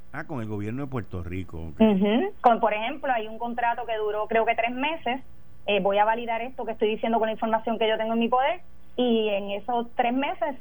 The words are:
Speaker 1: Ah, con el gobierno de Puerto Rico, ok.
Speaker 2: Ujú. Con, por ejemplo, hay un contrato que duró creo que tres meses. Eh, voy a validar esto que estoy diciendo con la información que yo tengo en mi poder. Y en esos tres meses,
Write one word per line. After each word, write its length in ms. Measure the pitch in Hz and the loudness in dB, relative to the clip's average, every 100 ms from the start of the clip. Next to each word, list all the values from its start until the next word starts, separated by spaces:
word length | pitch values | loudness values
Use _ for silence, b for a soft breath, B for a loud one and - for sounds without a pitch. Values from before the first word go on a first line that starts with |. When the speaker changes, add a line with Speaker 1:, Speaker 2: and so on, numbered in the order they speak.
| - | -10
Speaker 1:
Ah, 140 | 139 | -10
con 160 | 151 143 | -8 -6
el 80 | 107 | -4
gobierno 320 | 104 104 127 | -4 -4 -6
de 80 | 139 | -6
Puerto 340 | 131 95 92 | -6 -6 -8
Rico, 360 | 82 92 95 82 | -6 -6 -6 -8
ok. 220 | 80 73 | -6 4
Speaker 2:
Ujú. 520 | 220 196 208 233 392 - | 6 6 4 2 0 4
Con, 200 | 247 220 | 4 6
por 120 | 220 | 4
ejemplo, 400 | 214 226 294 285 | 2 -4 -4 -2
hay 140 | 240 214 | -2 -2
un 100 | 220 | -6
contrato 480 | 240 233 233 233 | -6 -2 -2 -2
que 100 | 233 220 | -4 -2
duró 280 | 214 208 208 | -2 -2 0
creo 200 | 226 226 | 2 2
que 80 | |
tres 160 | 226 233 | 2 0
meses. 500 | 247 294 320 240 262 - - - - - | 0 -4 -2 -2 -4 -4 -12 -12 -10 0
Eh, 140 | 202 | 2
voy 180 | 190 202 | 4 4
a 80 | 214 | 4
validar 340 | 233 233 226 | 2 -2 -4
esto 240 | 240 262 | -4 -6
que 80 | 226 | -6
estoy 160 | 220 214 | 0 2
diciendo 300 | 214 226 226 | 2 2 2
con 80 | 220 | 2
la 60 | |
información 460 | 214 226 220 226 214 | 0 0 0 0 0
que 80 | 220 | 2
yo 120 | 220 | 2
tengo 160 | 220 | 0
en 60 | 226 | 2
mi 80 | 233 | 2
poder. 340 | 247 277 359 - - - - | 4 2 0 -6 -12 -10 0
Y 320 | 247 226 214 | 2 4 2
en 220 | 196 202 | 0 -2
esos 380 | 202 202 240 233 - | -6 -2 -2 -2 0
tres 180 | 240 | 2
meses, 420 | 254 285 359 311 262 | 2 0 -2 -2 -4